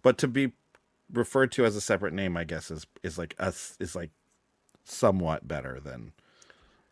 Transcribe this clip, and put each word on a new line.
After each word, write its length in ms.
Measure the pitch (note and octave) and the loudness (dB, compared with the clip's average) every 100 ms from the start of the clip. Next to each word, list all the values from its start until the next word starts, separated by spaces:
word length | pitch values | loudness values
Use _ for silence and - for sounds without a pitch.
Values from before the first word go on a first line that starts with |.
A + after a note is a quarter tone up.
But 160 | C3 B2 | 4 4
to 80 | C#3+ | 2
be 240 | B2 C3+ - _ _ _ _ _ | 2 0 -2 _ _ _ _ _
referred 400 | A#2+ A2+ C3+ C3 | -2 2 4 4
to 120 | - A#2 | 6 4
as 100 | G#2 | 2
a 60 | |
separate 320 | - G2 F#2+ | 0 0 0
name, 240 | F2+ F#2+ E2+ | -2 -2 -2
I 80 | E2 | -4
guess, 260 | D#2+ - | -6 -8
is, 160 | D#2+ - - | -12 -12 -10
is, 140 | F2 D#2+ | -8 -6
like, 180 | E2 - | -8 -4
a 80 | F#2+ | -4
s-, 280 | - - - | -4 -12 -10
is, 120 | F2+ | -8
like, 180 | F2+ E2+ _ _ _ _ _ _ _ - | -8 -10 _ _ _ _ _ _ _ -16
somewhat 600 | - A#2 F#2+ E2 D#2 - | 2 4 4 2 -2 -4
better 320 | D2+ C2 B1+ | -6 -6 -10
than, 320 | C#2+ B1+ A1 - _ _ - - _ _ _ | -12 -14 -16 -20 _ _ -20 -20 _ _ _